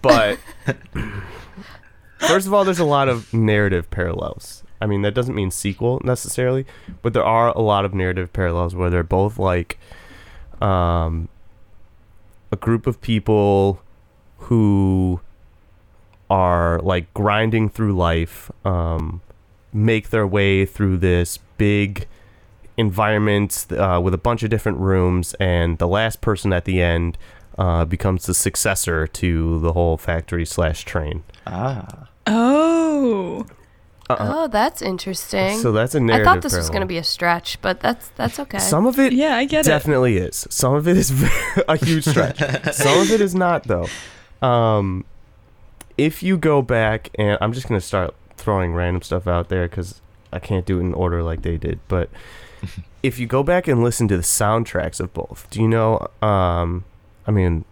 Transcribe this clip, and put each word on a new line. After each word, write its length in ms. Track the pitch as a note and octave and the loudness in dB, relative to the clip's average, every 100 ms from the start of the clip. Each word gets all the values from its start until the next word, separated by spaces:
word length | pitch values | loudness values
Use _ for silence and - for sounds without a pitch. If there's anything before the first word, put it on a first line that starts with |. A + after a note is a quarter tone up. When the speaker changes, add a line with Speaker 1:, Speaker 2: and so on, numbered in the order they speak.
Speaker 1:
But 360 | C3+ A#2 G#2 G2+ - - - B2+ - C3 A2+ G2+ - - - - - - - - - - | 6 4 4 -2 -10 -8 -6 -6 -8 -10 -8 -10 -14 -18 -20 -20 -20 -20 -20 -20 -20 -2
first 280 | D4+ F3+ F#3+ | 2 2 4
of 80 | |
all, 100 | G3+ | 2
there's 140 | F#3+ F3 | 2 2
a 60 | D#3 | 2
lot 220 | C#3+ C3+ | 4 2
of 240 | A#2+ - | 0 -2
narrative 560 | A2+ G#2+ G#2+ G2+ F2+ - | 0 4 4 4 0 -2
parallels. 720 | - F2+ F2 - - - - - - | -4 -4 -4 -8 -10 -16 -20 -20 -6
I 60 | G#2+ | -2
mean, 160 | G2+ | 0
that 100 | G#2 | 0
doesn't 220 | G#2 B2 | 0 -2
mean 160 | - F#2+ | -2 -4
sequel 500 | - G#2 G2 A#2 B2+ | -2 -6 -2 -2 -2
necessarily, 600 | B2 B2 B2 - B2+ C3 C3+ - - - | -2 -4 -4 -4 -2 -2 -4 -16 -18 -6
but 100 | A#2+ | -2
there 120 | A2+ | 0
are 240 | G2+ A2+ A#2 | 2 4 4
a 100 | A2+ | 2
lot 240 | G#2+ G2+ | 2 2
of 80 | G2 | 2
narrative 400 | F#2+ F#2 F#2 F2 | 0 -2 -2 -4
parallels 420 | - F2+ E2+ E2+ | -2 0 0 -2
where 140 | F2+ F2+ | 0 0
they're 140 | F2 | 0
both, 360 | E2+ F#2+ G#2 A2 | 2 0 0 0
like, 400 | F#2+ F2+ E2+ - - - - - - - - - | 0 0 -4 -12 -18 -20 -20 -20 -20 -20 -20 -4
um, 680 | G2+ F#2 F2 E2+ E2 E2 E2 - - - - - - - - - - - - | 0 2 2 0 -2 -4 -8 -14 -20 -20 -20 -20 -20 -20 -20 -20 -20 -20 -10
a 60 | G2+ | -4
group 300 | - A#2 B2+ | 0 0 0
of 160 | A#2 | -4
people 800 | - A2 G#2 G#2+ G2+ G2 G2 F#2+ - - _ _ _ - | -2 -2 2 4 4 4 2 0 -10 -20 _ _ _ -20
who 840 | - A#2 G#2 G2+ G2 F#2+ F#2 F2 - - - - _ - _ - _ _ _ | 0 2 4 4 4 2 0 -2 -8 -20 -20 -20 _ -20 _ -20 _ _ _
are, 500 | F#2+ F2+ F2 E2+ E2+ | 2 4 2 2 0
like, 320 | E2+ F2+ E2 | 0 -2 -2
grinding 560 | - G#2 G#2+ A2+ A2 G#2+ | -2 0 2 2 2 0
through 260 | - A2 | 0 0
life, 560 | F#2 E2+ E2 E2 - - - | 2 2 2 -2 -8 -20 -8
um, 560 | G2 F2+ E2 D#2+ D#2+ E2+ - - _ _ _ | -2 -2 -2 -2 -6 -8 -14 -20 _ _ _
make 380 | G#2+ A2 A2 - | 0 2 2 0
their 180 | A2+ G2+ | -2 0
way 380 | G2+ G2 F#2+ | 2 2 4
through 320 | F#2+ - G2+ F#2 | 0 0 0 2
this 420 | F#2 F2 F2 - - - | 2 2 0 -6 -14 0
big 480 | G#2 G#2 G2+ G2 - - - - - - - - | 2 2 0 -4 -12 -16 -20 -20 -20 -20 -12 -2
environment, 880 | G#2+ F#2+ G#2+ G#2+ G#2 G2+ G2+ - - | -2 0 0 2 2 2 0 -4 -6
uh, 280 | - G2 F2 | -2 2 2
with 120 | F2+ | 0
a 40 | F2+ | 0
bunch 240 | A#2+ A#2 | -2 -2
of 60 | A2 | -2
different 300 | G#2+ - D#2 | 0 -2 -2
rooms, 560 | F#2+ F#2+ F2+ F2+ E2+ | 2 2 4 2 -2
and 420 | - F#2+ F2 E2+ E2 | -2 0 2 0 0
the 120 | F2 | 0
last 340 | G2 A2 - | 0 0 -2
person 320 | - G2+ G2+ | -2 -2 0
at 100 | F2+ | 0
the 160 | F2+ F#2 | 0 0
end, 380 | F2 E2+ E2+ - - - - - | 2 2 -2 -6 -16 -20 -16 -2
uh, 260 | F#2 E2+ | 0 2
becomes 400 | E2 F2 G2 F#2 | 0 0 0 0
the 80 | - | -2
successor 760 | F2+ G2+ - G#2+ F#2+ - D#2+ D#2 | -2 -2 -2 -2 -2 -2 -2 -2
to 540 | - F2+ E2 E2 E2 | -2 0 0 0 0
the 140 | D#2+ | 0
whole 240 | E2+ E2+ D#2+ | 2 0 0
factory 480 | - E2 - F2 D#2+ | -2 -4 -4 -6 -4
slash 360 | - D#2+ D2+ | -2 -2 -2
train. 380 | - F2 D2+ E2 - - - | -6 -6 -6 -10 -14 -16 -12
Speaker 2:
Ah. 640 | F2+ B2 A#2+ - - - _ - | -6 -6 -6 -12 -18 -20 _ -2
Speaker 3:
Oh. 1160 | A3 A#3+ C#4+ D#4+ E4 D#4+ D4 B3+ G3+ F3+ - A3 - - _ - - - | 2 4 4 4 2 2 0 0 0 -4 -8 -12 -16 -20 _ -20 -20 -6
Speaker 1:
Uh-uh. 80 | - G#2+ D#4+ | -4 -2 -2
Speaker 4:
Oh, 40 | D#4+ | -2
that's 320 | G#3+ C4 - | 0 0 -2
interesting. 800 | G#3+ F#3 - F3+ - G3+ F#3+ G#3+ | -6 -6 -8 -10 -6 -2 -2 0
Speaker 1:
So 120 | A#3 | 0
that's 240 | G#2+ B2 | 0 0
a 40 | D3+ | 2
Speaker 4:
I 20 | |
Speaker 1:
narrative 240 | A#2 A2+ | 2 4
Speaker 4:
thought 120 | G#2+ F#2 | 4 4
this 100 | C4+ F2+ | 2 -2
was 120 | D#2+ | -2
Speaker 1:
parallel. 40 | |
Speaker 4:
gonna 140 | G3 F#3 | -4 -4
be 100 | E3+ | -4
a 80 | |
stretch, 560 | E3 - F3 E3+ - - | -4 -2 -2 -2 -4 -6
but 200 | G3 F#3 | -4 -2
that's, 280 | - A#3+ - - | -2 -4 -10 -6
that's 240 | A3+ - | -6 -6
okay. 180 | C#4 G3 | -8 -4
Speaker 1:
Some 260 | F#3 D#3+ A#3 | 0 2 2
of 120 | B3 | 4
it 140 | C4+ | 2
Speaker 3:
Yeah, 240 | B3+ D#4 A#3+ | 4 2 0
I 80 | |
get 220 | C#4 D4+ D#4 | 0 2 2
it. 20 | |
Speaker 1:
definitely 480 | D3+ D3+ C#3 B2+ G2 | 2 2 2 4 2
is. 300 | F2+ - - | -2 -8 -8
Some 260 | - B2+ | -2 0
of 140 | C#3+ D#3+ | 2 2
it 80 | F#3 | 2
is 140 | - | 2
<laughs> 20 | |
ve-, 500 | C3+ C#3 - - - - | 2 2 2 0 -2 0
a 80 | D#3 | 0
huge 280 | - D#3+ | 2 0
stretch. 340 | D3+ B2+ G2+ - | 2 2 0 -2
Speaker 2:
<laughs> 340 | C#3+ B2+ D#3 | -4 -2 -4
Speaker 1:
Some 260 | C#3 C#3 D#3 | 0 4 4
of 100 | F#3+ | 4
it 100 | A3 | 2
is 140 | G3+ | 2
not, 300 | F3+ F3+ E3 | 2 0 0
though. 240 | - F2+ F2 - - - - - | -2 -4 -4 -10 -16 -20 -20 -2
Um, 640 | C3 A#2+ A2+ G#2+ G2 F#2 - - - - - - - - - - | 2 4 4 2 0 -4 -10 -20 -20 -20 -20 -20 -20 -20 -10 0
if 240 | D3 - | 0 0
you 160 | F3+ F#3 | -2 2
go 240 | D#3 C#3+ | 4 2
back, 480 | B2 A#2+ A2 A2 - - | 2 2 2 0 -6 -2
and 200 | G#2 G#2 | 0 2
I'm 100 | G#2+ | 0
just 160 | B2 - | -4 -2
gonna 120 | G#2 | -4
start 320 | - G2+ E2+ - - - | 0 -2 -2 -8 -20 -8
throwing 340 | - G2 F2+ | -2 0 0
random 280 | E2+ F2 F2+ | -2 -2 -2
stuff 240 | - F#2 F#2 | -4 -4 -2
out 220 | F2 E2 | -2 -2
there 180 | F#2 F2 | -4 -4
'cause 320 | - F2 - - - - | -6 -10 -14 -20 -20 -14
I 60 | F2+ | -12
can't 260 | - G2 | -4 -4
do 140 | F2+ F2+ | 0 -2
it 40 | |
in 120 | F2+ | 0
order 280 | E2+ F2+ E2+ | -2 -2 -2
like 200 | E2+ D#2+ | -4 -4
they 160 | F2+ E2+ | -4 -4
did, 200 | D#2+ E2 - | -4 -8 -4
but 200 | F2+ - - - - - - | -2 -2 -8 -20 -20 -20 -14
<laughs> 420 | F#2 - - - | -14 -12 -18 -4
if 160 | C3+ A#2+ | -4 -4
you 80 | A#2 | -2
go 160 | C3 | 0
back 260 | C#3 F3+ F3 | 2 0 2
and 140 | B2 | 2
listen 260 | A#2+ - A2+ | 2 2 2
to 80 | F#2 | 2
the 60 | |
soundtracks 760 | E2+ - G#2 A2+ A#2 - E2 - | 0 0 2 0 0 -4 -4 -6
of 140 | F2 | -8
both, 340 | - - - - | -8 -10 -14 -12
do 100 | - | 0
you 80 | A2 | 2
know, 400 | A2+ A2 A2+ - - | 4 2 0 -4 -4
um, 600 | G#2+ G2 F2+ E2+ E2+ F2 - - - - - | 0 2 2 0 -2 -4 -8 -20 -20 -10 -2
I 40 | |
mean 320 | G#2+ F#2 E2 - | 2 2 0 -4